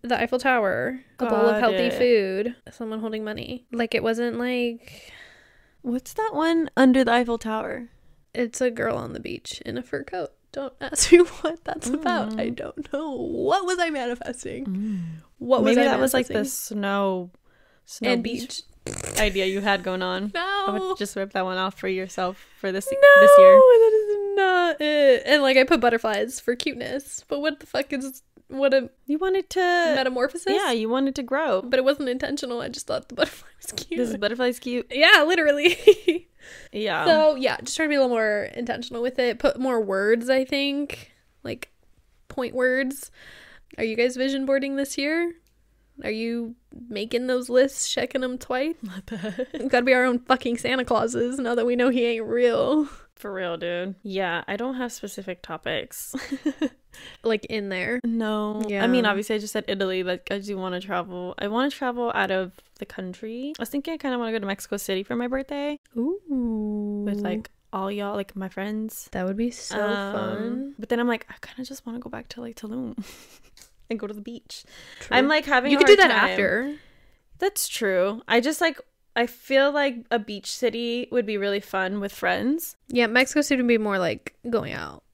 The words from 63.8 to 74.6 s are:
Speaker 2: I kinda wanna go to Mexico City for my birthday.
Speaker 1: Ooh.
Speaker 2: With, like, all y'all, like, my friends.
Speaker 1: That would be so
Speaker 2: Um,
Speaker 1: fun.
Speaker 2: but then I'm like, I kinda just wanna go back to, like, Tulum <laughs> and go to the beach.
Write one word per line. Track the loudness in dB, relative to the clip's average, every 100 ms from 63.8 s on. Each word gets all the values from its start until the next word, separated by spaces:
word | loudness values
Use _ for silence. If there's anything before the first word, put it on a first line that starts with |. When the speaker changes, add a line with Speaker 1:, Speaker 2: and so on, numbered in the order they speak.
| -6
Speaker 2:
I | -6
kinda | -6 -4
wanna | -4
go | -4
to | -6
Mexico | -8 -8 -8
City | -4 -6
for | -4 -6
my | -4
birthday. | -6 -6 -6 -6 -8 _ -6
Speaker 1:
Ooh. | -4 -6 -6 -4 -2 -4 -4 -4 -6 -6 -4
Speaker 2:
With, | -4
like, | -4 -6 -8 _ _
all | -8 -6
y'all, | -6 -6 -6
like, | -8
my | -10 -10
friends. | -8 -8 -6 -8 -12 -10
Speaker 1:
That | -6 -4
would | -2
be | -4
so | -6 -10 -4
Speaker 2:
Um, | -2 -2 -4
Speaker 1:
fun. | -6 -6 -6 -6 -6 -8 -12
Speaker 2:
but | -4
then | -2
I'm | 0
like, | -2 -8
I | -20 -18
kinda | -14 -14
just | -14 -14
wanna | -14
go | -12
back | -14 -16
to, | -14
like, | -14 -14
Tulum | -12 -10 -10 -10 -14 -18 -20 -20
<laughs> | _ -20 -20 _ _
and | -10
go | -8
to |
the | -12
beach. | -14 -18 _ -20